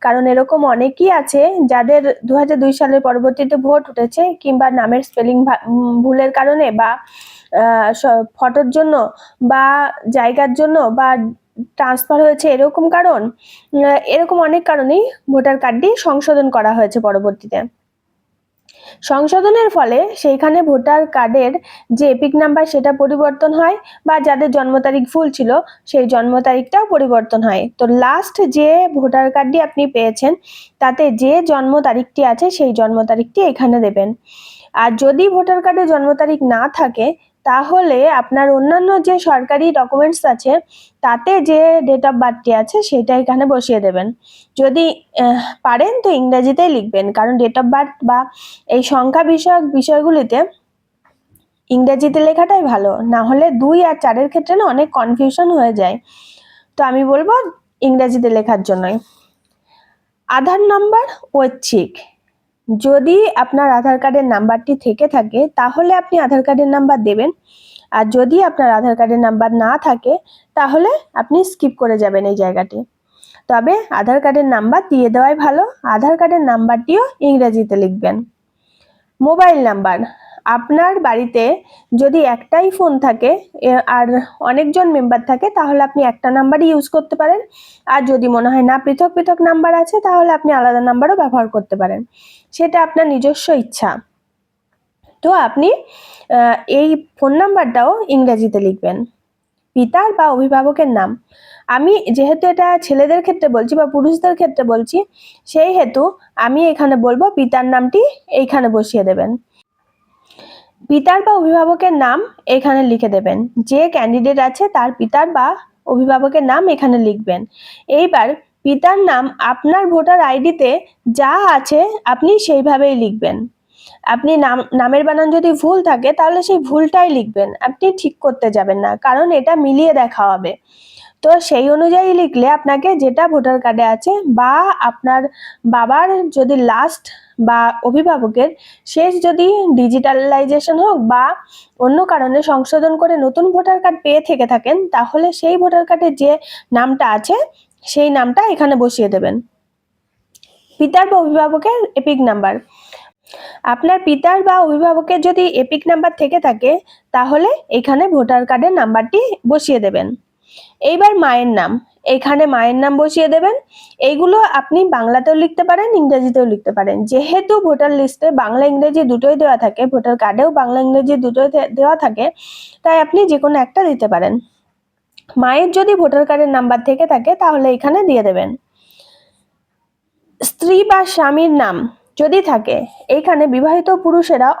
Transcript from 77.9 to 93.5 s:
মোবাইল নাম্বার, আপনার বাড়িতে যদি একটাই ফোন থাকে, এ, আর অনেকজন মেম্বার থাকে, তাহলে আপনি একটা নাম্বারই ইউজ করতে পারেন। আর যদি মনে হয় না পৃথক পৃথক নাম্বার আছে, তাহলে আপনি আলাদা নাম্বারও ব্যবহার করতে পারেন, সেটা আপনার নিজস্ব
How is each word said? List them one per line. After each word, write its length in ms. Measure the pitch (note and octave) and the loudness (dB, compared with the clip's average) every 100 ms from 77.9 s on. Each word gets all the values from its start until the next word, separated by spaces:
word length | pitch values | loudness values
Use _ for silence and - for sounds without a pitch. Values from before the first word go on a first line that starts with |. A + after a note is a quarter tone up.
| F#3+ F#3 G#3 A#3 _ _ _ _ _ _ _ _ _ | -2 -4 -4 -8 _ _ _ _ _ _ _ _ _
মোবাইল 440 | C4+ E4 F4+ D#4+ | 0 4 4 4
নাম্বার, 340 | A#3+ G3 F#3+ F#3 A#3 - - - | 0 -2 -2 -4 -6 -12 -20 -10
আপনার 560 | - A#3+ A#3+ D4+ F4 G4 | -4 -4 0 0 2 0
বাড়িতে 640 | C#4+ A3+ A#3+ A#3+ A#3 E4 - - _ | -2 -2 -2 -2 0 -2 -6 -20 _
যদি 240 | A#3 C#4 D#4 | 0 2 2
একটাই 460 | C#4+ A#3 - D#4+ F#4+ | 0 -2 0 0 0
ফোন 280 | F#4+ F4 C4+ | 0 0 0
থাকে, 400 | C4+ A3+ A#3+ F#4 - - | 0 0 0 -2 -6 -6
এ, 140 | B3+ B3+ - | -2 0 0
আর 340 | B3 A#3+ B3 B3+ - | 0 0 -2 -4 -8
অনেকজন 500 | - C4 D4+ E4+ F4+ | -4 -2 0 0 0
মেম্বার 300 | D4 B3 A#3+ A#3+ | 0 0 -2 -2
থাকে, 240 | B3+ G4+ | -2 -2
তাহলে 320 | G4+ D4 C#4+ | -2 0 0
আপনি 200 | C#4 C#4+ | 0 0
একটা 280 | C4 A#3 B3+ | -2 -2 -2
নাম্বারই 360 | C4 C4+ D4 E4 | 0 0 2 2
ইউজ 200 | D#4 C#4+ | 0 -2
করতে 280 | D#4 D#4 E4 | -4 -4 -2
পারেন। 240 | D#4 G4 A#4+ - - _ - | 0 0 -4 -20 -20 _ -2
আর 160 | C4+ B3+ | -2 0
যদি 220 | C4 B3 | 0 0
মনে 200 | A#3 A#3+ | 0 0
হয় 140 | C4 | 2
না 160 | B3+ C4 | 2 0
পৃথক 300 | C4+ C#4 F4 | -2 -2 0
পৃথক 280 | E4+ E4+ F4 | 0 -2 0
নাম্বার 320 | E4 E4 E4+ | 0 2 2
আছে, 260 | E4+ E4+ G#4 | 0 0 -2
তাহলে 320 | G4+ F4+ E4+ | 0 2 2
আপনি 200 | D#4 D4+ | 2 0
আলাদা 280 | C#4 B3 A#3+ | 0 2 0
নাম্বারও 360 | B3 B3 C#4+ G4 | 0 0 0 0
ব্যবহার 320 | C#4+ B3 A3+ | 0 -2 -2
করতে 280 | A3 G3+ G3 | -4 -6 -4
পারেন, 280 | F#3 G3 A#3+ _ _ _ _ | -4 -6 -12 _ _ _ _
সেটা 300 | - E4 E4+ | -4 -2 0
আপনার 240 | D#4+ D#4+ D#4+ | 0 0 0
নিজস্ব 460 | C4+ C#4 D4 - | 0 -2 -2 -2